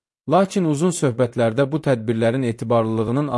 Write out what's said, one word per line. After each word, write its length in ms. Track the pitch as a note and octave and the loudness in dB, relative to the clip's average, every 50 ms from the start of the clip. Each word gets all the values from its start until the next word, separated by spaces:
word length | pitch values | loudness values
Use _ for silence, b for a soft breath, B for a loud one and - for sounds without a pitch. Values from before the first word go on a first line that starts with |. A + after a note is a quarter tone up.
| _ _ _ _ _ - | _ _ _ _ _ 0
lakin 400 | D3 F3+ G3 F#3+ - G#3 F3+ D#3+ | 2 2 2 2 0 0 0 0
uzun 240 | D3 C#3 E3 F#3 E3 | 0 0 0 -2 0
söhbətlərdə 720 | - - C#3 A#2 A#2 B2+ A#2+ - B2 A#2 A#2 A2+ B2 C#3 C3+ D3 | 0 -2 -2 0 0 -2 -2 0 0 0 0 2 0 0 0 0
bu 80 | D#3 | -4
tədbirlərin 640 | - D3 C3+ A#2 A2 A2+ A#2 A2+ A2+ A#2 A#2 C3+ C3 | 0 0 -2 0 0 -2 -2 0 0 0 0 0 -2
etibarlılığının 880 | A#2 A2 - A#2+ A2+ A#2+ A#2 A2+ A2 A2 A2 A2 G#2+ A#2+ C#3 D3+ C#3+ B2 | -2 -4 -4 -2 0 2 2 2 2 0 -2 -2 0 0 -2 -2 0 -2